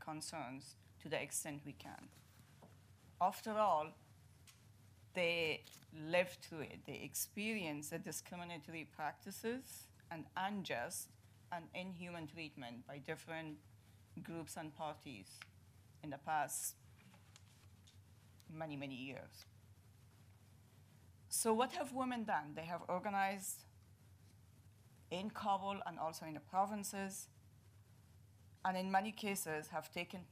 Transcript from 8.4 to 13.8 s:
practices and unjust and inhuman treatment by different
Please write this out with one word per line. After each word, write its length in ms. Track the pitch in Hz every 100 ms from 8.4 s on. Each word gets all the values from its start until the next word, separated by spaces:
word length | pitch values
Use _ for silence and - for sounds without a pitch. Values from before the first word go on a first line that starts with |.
| 175 170 151 165 143 -
practices 880 | 151 175 - - 226 254 - - - - -
and 140 | 165 - -
unjust 720 | 190 208 165 123 135 - - - - - -
and 140 | 175 165
inhuman 540 | - 185 175 175 170 151
treatment 600 | 170 156 143 120 120 -
by 120 | 143
different 600 | 139 151 - 160 160 151 - -